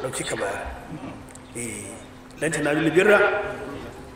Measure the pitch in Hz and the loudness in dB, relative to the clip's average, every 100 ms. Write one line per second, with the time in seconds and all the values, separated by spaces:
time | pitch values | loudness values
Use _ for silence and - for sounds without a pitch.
0 | 131 - - 113 101 - - - - 156 | -4 -4 -4 -2 -2 -4 -6 -10 -10 -10
1 | - - - - - 123 120 104 98 - | -10 -12 -14 -16 -12 -10 -8 -8 -10 -12
2 | - - - - 151 160 147 156 156 160 | -14 -18 -18 -4 -2 2 2 4 6 6
3 | 208 202 202 - - - - - - - | 8 8 6 2 -2 -6 -8 -8 -10 -12
4 | - | -14